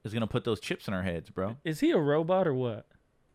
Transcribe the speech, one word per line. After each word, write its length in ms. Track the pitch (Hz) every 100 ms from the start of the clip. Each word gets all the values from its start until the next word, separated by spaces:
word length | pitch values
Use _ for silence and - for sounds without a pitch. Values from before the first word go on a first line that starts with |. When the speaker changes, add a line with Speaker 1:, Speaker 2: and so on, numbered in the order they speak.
Speaker 1:
is 80 | 110
gonna 120 | 113 110
put 180 | 123
those 160 | 117 107
chips 280 | - 180 -
in 60 |
our 80 | 95
heads, 280 | 95 85 -
bro. 260 | - 95 120
Speaker 2:
Is 160 | 165 156
he 100 | 311
a 80 | 262
robot 480 | 143 147 165 185 175
or 80 |
what? 320 | 131 123 110 - _ _ _ _